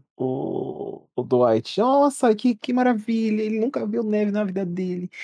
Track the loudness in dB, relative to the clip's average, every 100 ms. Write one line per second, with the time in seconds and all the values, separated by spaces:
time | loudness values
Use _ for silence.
0 | _ -6 -4 -2 -4 -4 -6 -8 -10 -12
1 | _ -6 0 4 4 2 0 0 2 4
2 | 4 4 2 2 2 0 -2 2 2 2
3 | 0 0 0 0 0 0 -2 -2 -4 -4
4 | 0 0 0 0 -2 -2 -4 -4 -4 -4
5 | -8 -10